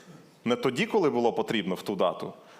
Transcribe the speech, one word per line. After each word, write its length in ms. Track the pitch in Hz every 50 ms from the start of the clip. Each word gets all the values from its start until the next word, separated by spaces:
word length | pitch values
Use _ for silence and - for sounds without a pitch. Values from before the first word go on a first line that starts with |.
| - - - - - - _ _ -
не 120 | 113 123
тоді, 300 | 240 - 135 123 135 220
коли 240 | 220 - 220 175 143
було 220 | 120 120 120 113 101
потрібно 420 | - 107 - - 107 92 92 92
в 80 | 85 -
ту 140 | - 101
дату, 360 | 92 98 87 80 - - 98 - - - - - -